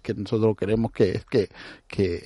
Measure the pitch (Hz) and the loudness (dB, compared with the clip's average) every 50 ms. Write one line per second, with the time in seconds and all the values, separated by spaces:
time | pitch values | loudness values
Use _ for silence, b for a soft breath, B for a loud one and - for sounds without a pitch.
0 | - - 104 107 101 - 117 110 110 110 104 - - 98 110 113 113 107 - - | -6 -6 -4 -4 -4 -2 0 2 2 2 2 0 -2 0 0 0 0 -2 2 2
1 | 113 90 - - - - - 113 95 - B B B B B B B - - - | 2 2 2 -2 -4 0 0 0 0 0 B B B B B B B -8 -2 0
2 | 98 90 87 - - | 0 0 0 -4 -6